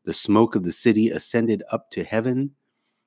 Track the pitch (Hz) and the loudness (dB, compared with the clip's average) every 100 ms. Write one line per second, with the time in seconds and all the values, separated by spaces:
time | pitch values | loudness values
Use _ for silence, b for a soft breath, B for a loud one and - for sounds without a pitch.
0 | - 82 - 104 113 110 87 - 123 107 | -8 -4 2 4 4 2 -4 0 2 4
1 | 110 78 - 120 117 104 - - - - | 2 -2 -2 -2 0 -2 -4 -8 -6 -10
2 | - 110 120 127 139 - _ _ _ _ | -4 -4 -2 -2 -4 -8 _ _ _ _